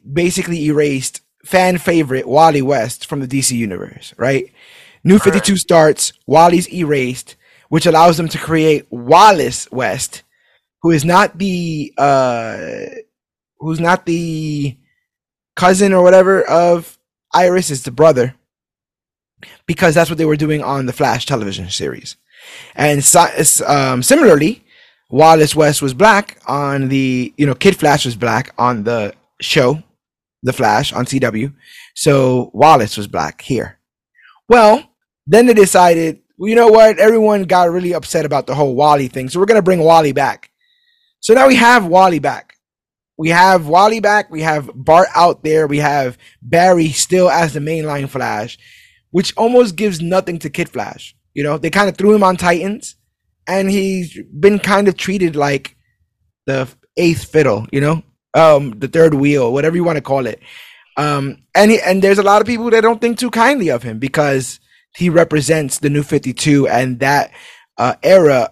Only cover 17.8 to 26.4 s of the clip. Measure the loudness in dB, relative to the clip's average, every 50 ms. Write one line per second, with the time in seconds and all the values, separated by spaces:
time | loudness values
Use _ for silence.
17.8 | -10 -8 -2 2 4 4 4 2 0 -4 -4 _ _ _ _ _ _ _ _ _
18.8 | _ _ _ _ _ _ _ _ _ _ _ _ -20 -20 _ _ _ -8 -4 -2
19.8 | 0 0 2 2 0 0 -2 -4 -2 -2 -2 -2 -2 -2 -4 -4 -4 -6 -6 -6
20.8 | -6 -6 -6 -4 -2 -2 -2 -4 -4 -6 -6 -6 -6 -6 -10 -10 -12 -10 -10 -8
21.8 | -8 -8 -10 -12 -16 -20 -20 _ _ _ _ _ -20 -20 -20 -20 -20 -14 -8 -4
22.8 | -2 0 0 0 0 2 4 4 2 2 0 -2 -2 -2 -2 -2 -2 -2 0 0
23.8 | 0 -2 -4 -4 0 2 2 4 6 4 4 4 2 -2 -4 -6 _ _ _ _
24.8 | _ _ _ _ _ _ 0 4 4 6 6 4 2 0 0 0 0 0 0 -2
25.8 | -4 -6 -2 0 2 2 2 2 0 -6 -10 _